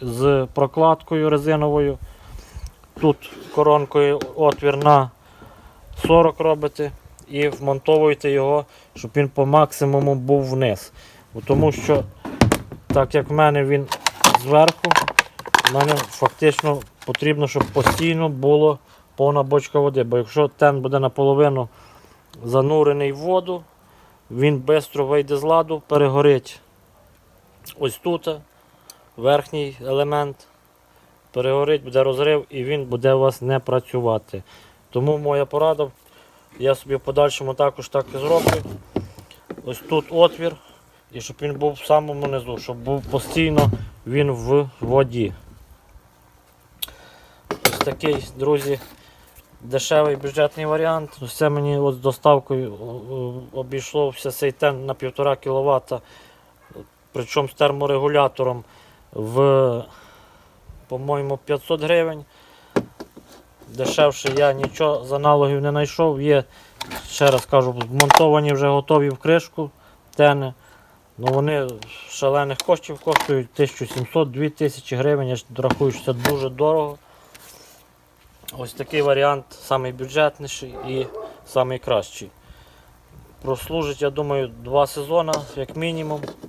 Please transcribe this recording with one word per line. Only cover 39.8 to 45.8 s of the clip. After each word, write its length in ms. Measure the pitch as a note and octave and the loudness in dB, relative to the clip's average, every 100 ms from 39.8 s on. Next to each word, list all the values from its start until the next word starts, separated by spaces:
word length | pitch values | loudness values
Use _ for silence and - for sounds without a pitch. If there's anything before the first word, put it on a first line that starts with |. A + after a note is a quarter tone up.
| - D#3 - | -4 -4 0
отвір, 460 | E3 E3+ E3 E3 D#3 - _ _ _ _ | 4 4 4 -6 -6 -14 _ _ _ _
і 80 | B2 | -16
щоб 160 | - B2 | -14 -10
він 120 | D3 | -8
був 180 | C#3 D3 | -2 -2
в 140 | C#3+ - | -2 2
самому 400 | D3+ D3+ C#3+ C#3+ | 2 2 -4 -6
низу, 320 | C3+ A#2+ A2+ | -6 -6 -10
щоб 180 | - A#2+ | -10 -8
був 260 | A#2+ C#3 | -4 -4
постійно 680 | - C#3 - E3 D#3+ D3+ C3+ - - - - | -2 -4 -2 0 2 4 2 0 -6 -16 -6
він 240 | C3+ C#3+ | -2 -2
в 380 | B2 A#2 C#3+ C#3 - | -2 0 2 0 -4
воді. 520 | A#2 C3 C3+ A#2+ G#2 F#2 - - - - | 0 2 2 0 -4 -4 -18 -20 -20 -20